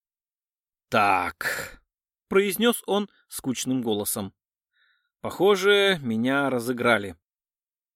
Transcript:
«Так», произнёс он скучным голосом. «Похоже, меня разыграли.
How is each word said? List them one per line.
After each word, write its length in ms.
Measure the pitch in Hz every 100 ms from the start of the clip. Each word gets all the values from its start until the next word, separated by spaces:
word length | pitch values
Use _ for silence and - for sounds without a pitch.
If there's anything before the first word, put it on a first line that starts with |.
| _ _ _ _ _ _ _ _ -
«Так», 920 | 113 101 92 87 - - - - - _ _ _ _ -
произнёс 540 | 196 202 185 233 - -
он 220 | 202 202 _ _
скучным 540 | - 131 120 127 131
голосом. 500 | 117 104 101 113 95 _ _ _ _ _ _ _ _ _
«Похоже, 760 | 107 - 190 190 196 202 196 180
меня 480 | 120 110 127 139 139
разыграли. 680 | 123 113 120 120 110 98 90 _ _ _ _ _ _ _